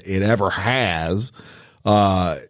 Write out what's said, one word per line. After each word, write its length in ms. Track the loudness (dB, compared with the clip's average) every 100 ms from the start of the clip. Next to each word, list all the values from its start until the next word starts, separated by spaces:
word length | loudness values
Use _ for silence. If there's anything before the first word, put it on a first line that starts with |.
| -2
it 160 | -2
ever 280 | 0 2 0
has, 840 | -2 -2 0 0 -2 -2 -4 -6 -12 -20 -20 -20 _
uh, 540 | 2 4 4 2 0 -4